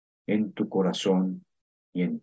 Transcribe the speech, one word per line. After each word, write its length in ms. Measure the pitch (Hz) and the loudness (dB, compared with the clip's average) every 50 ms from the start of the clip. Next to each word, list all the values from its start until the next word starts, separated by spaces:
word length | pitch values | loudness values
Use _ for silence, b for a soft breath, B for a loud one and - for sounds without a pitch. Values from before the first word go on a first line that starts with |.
| _ _ _ _ _ | _ _ _ _ _
en 240 | - 107 107 107 98 | -2 0 0 0 -2
tu 180 | - - 104 - | -2 -4 -4 -2
corazón 760 | - 95 92 90 87 - - 101 95 92 95 92 90 - - _ _ _ _ _ _ _ _ _ _ | 0 0 2 2 0 0 0 2 2 4 2 0 -2 -6 -12 _ _ _ _ _ _ _ _ _ _
y 80 | 90 | -2
en 160 | - - - - | -2 -2 -2 -6